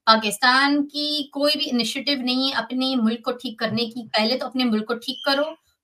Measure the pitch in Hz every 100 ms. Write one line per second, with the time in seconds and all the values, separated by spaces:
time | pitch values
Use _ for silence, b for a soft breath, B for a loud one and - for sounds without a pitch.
0 | - 220 220 196 254 262 285 294 285 294
1 | 302 302 285 277 294 302 294 240 226 277
2 | 254 269 247 254 269 254 226 254 262 262
3 | 220 240 254 247 247 - 226 220 233 247
4 | 220 214 220 254 262 254 247 214 214 226
5 | - - 285 277 311 320 _ _